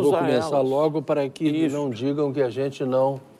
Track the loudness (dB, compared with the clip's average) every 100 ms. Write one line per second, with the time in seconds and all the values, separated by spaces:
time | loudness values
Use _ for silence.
0 | 4 2 2 0 2 0 2 2 2 0
1 | -2 -2 -2 -2 -2 0 0 0 -4 -2
2 | -2 0 0 0 0 0 -6 -4 -2 2
3 | 0 -2 -10 -20